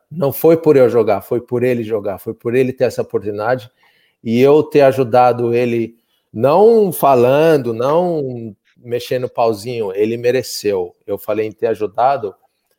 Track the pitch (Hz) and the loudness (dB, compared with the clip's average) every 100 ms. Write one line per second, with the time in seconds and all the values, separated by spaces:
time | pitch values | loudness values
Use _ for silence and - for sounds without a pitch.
0 | _ 156 139 - 160 165 151 139 120 117 | _ -4 -4 0 2 4 4 4 4 4
1 | 107 98 - 120 120 123 127 120 110 107 | 0 -2 -4 -6 -4 -2 -2 -2 -4 -6
2 | 101 90 113 110 117 127 127 127 120 - | -6 -8 -10 -10 -2 0 -2 -2 -4 -4
3 | 113 110 101 104 110 127 113 _ _ _ | -6 -6 -6 -6 -2 -4 -6 _ _ _
4 | _ _ 113 120 139 151 147 147 135 131 | _ _ -2 2 4 4 2 4 4 2
5 | 120 123 123 117 117 117 120 117 113 - | 2 2 2 2 -2 0 0 -2 -4 -10
6 | _ _ _ 110 131 175 220 226 196 - | _ _ _ -2 2 4 4 4 0 0
7 | 143 123 123 143 160 151 120 113 135 160 | 2 4 4 2 2 2 -2 -4 -2 0
8 | 180 156 131 120 113 98 _ _ 120 123 | -2 -4 -6 -10 -12 -16 _ _ -8 -8
9 | - 127 123 - 117 101 117 120 101 98 | -6 -6 -4 -2 -2 -2 -6 -6 -6 -2
10 | 110 120 120 127 - - 104 95 87 - | -2 0 -2 -2 -4 -6 -4 -4 -6 -10
11 | - 101 - 107 107 - 117 101 104 117 | -10 -8 -6 -4 -6 -4 -4 -4 -6 0
12 | 127 135 101 - _ _ _ | 0 0 -6 -12 _ _ _